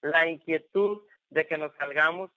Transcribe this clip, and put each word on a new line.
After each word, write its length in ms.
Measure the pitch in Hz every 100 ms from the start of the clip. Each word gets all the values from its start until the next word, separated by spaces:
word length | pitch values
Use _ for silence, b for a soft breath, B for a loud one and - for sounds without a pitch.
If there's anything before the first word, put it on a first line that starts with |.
La 260 | 143 165 165
inquietud 760 | 160 - 156 - 196 202 208 _ b _
de 180 | 151 156
que 100 | 156
nos 160 | 151 _
salgamos 540 | 143 143 156 175 185